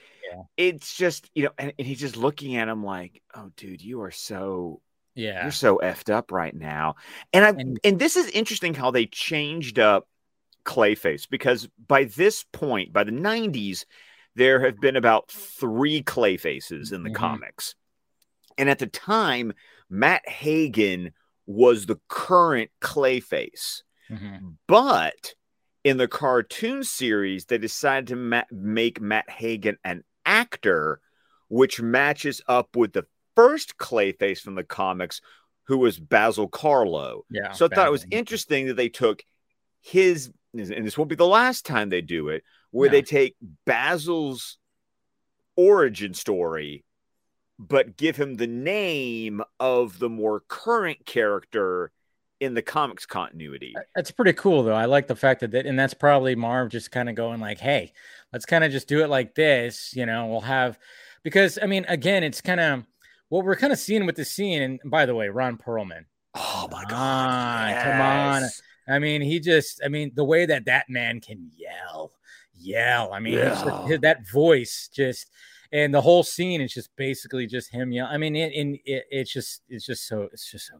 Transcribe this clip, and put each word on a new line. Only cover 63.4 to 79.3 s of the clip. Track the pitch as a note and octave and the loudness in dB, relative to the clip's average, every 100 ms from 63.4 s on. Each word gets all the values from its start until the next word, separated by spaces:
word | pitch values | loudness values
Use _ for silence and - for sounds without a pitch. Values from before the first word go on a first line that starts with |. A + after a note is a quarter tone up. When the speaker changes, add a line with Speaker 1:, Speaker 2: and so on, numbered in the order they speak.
| F#3 | 0
Speaker 1:
we're | F3+ | 0
kinda | C#4+ B3+ | 0 0
seeing | - A3 F3+ | 0 0 0
with | - | -4
this | C#3+ | -8
scene, | - G3+ D#3+ | -6 -2 -2
and | C3 C3 C#3 | -2 -4 -2
by | D#3 C3+ | 2 2
the | A#2 | 0
way, | G#2 | -4
Ron | A2 B2+ A#2 | -2 -4 -4
Perlman. | B2 A2+ F#2+ D#2+ D#2 _ _ | -6 -6 -6 -12 -20 _ _
Speaker 2:
Oh | - - - - | -10 -8 -8 -8
my | - | -10
Speaker 1:
Come | G2+ | -8
Speaker 2:
God, | A#2 C3 C3 C3 B2+ A#2+ A#2 A2 A#2 | -4 0 0 0 -2 -2 -2 -2 -2
Speaker 1:
on, | |
come | A#2+ A2+ | 0 2
on. | C3+ C#3 C#3 C3+ | 2 2 2 0
Speaker 2:
yes. | B2+ - _ _ - | -2 -8 _ _ -2
Speaker 1:
I | C#3 | -2
mean, | D3+ D3+ | 0 -2
he | C#3+ E3+ | -2 -2
just, | E3 D#3+ - - | 4 4 4 -6
I | C#3+ | -4
mean, | D3+ D3 | -4 -4
the | A#2+ C#3 | -2 2
way | D#3+ E3+ | 4 4
that | C#3 A2+ | 0 2
that | C3 - | 0 0
man | B2+ A#2 A#2 | -4 -4 -6
can | - G2 E2 D#2 | -12 -18 -18 _
yell, | E2 F2 F2+ D#2 D#2+ _ _ - _ | -16 -14 -14 -14 -14 _ _ -20 _
yell. | F2 F2+ A2 A#2+ A#2+ G2+ | _ -6 -2 2 0 -2
I | G2 | -6
mean, | A2 A#2+ | -2 2
he's | A#2+ - | 2 0
just, | C#3+ - | -4 -4
Speaker 2:
Yeah. | - | -2
Speaker 1:
his, | D#3 | 2
that | D#3 D#3+ G#2 | 4 2 0
voice | C3+ E3 C#3+ A#2 - - | 4 6 4 2 -10 -10
just, | - C3 A#2+ - _ - - _ | -2 -2 -2 -14 _ -20 -20 _
and | D3 D3 | 0 4
the | C#3+ | 4
whole | D#3 F3 | 8 6
scene | D3+ - F3+ E3+ | 4 -2 -4 -4
is | B2+ | -6
just | A#2+ - - | -8 -14 -8
basically | C3+ C3+ - C3 A#2 | -6 -6 -8 -6 -6
just | B2 - | -8 -8
him | A#2+ B2+ | -8 -4
yelling. | B2 B2+ | -4 -4
I | D3 | -4
mean, | D#3 D3+ | -4 -2
it, | D#3+ D3+ | -4 -4
and | C#3+ C#3+ C#3 | -6 -6 -6
it, | C3 - | -8 -6
it's | C#3 B2+ | -8 -6